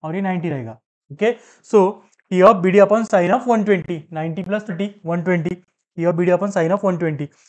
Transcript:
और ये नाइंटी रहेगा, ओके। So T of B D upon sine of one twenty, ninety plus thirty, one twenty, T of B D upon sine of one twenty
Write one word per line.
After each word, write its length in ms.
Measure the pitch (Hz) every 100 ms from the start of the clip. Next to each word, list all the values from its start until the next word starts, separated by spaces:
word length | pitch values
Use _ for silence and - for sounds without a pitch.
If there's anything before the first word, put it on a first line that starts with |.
और 120 | 156
ये 80 | 185
नाइंटी 280 | 196 180 165
रहेगा, 280 | 139 113 110 _ _ _
ओके। 240 | 143 220 233 _ _ -
So 120 | 214 185 208 _ _ _
T 100 | 180
of 200 | 190 196
B 80 | 185
D 60 | 202
upon 260 | 190 220
sine 260 | 220 196 175
of 160 | 254 254
one 180 | 226
twenty, 320 | 208 190 160 165 -
ninety 320 | 156 165 160
plus 220 | 180 208
thirty, 240 | 208 170 202 -
one 220 | 160 175
twenty, 320 | 170 175 147 180 _ _ _ 170
T 100 | 170
of 100 | 170
B 80 |
D 60 | 180
upon 220 | 175 202
sine 200 | 190 165
of 100 | 196
one 160 | 196 175
twenty 300 | 165 143 143 _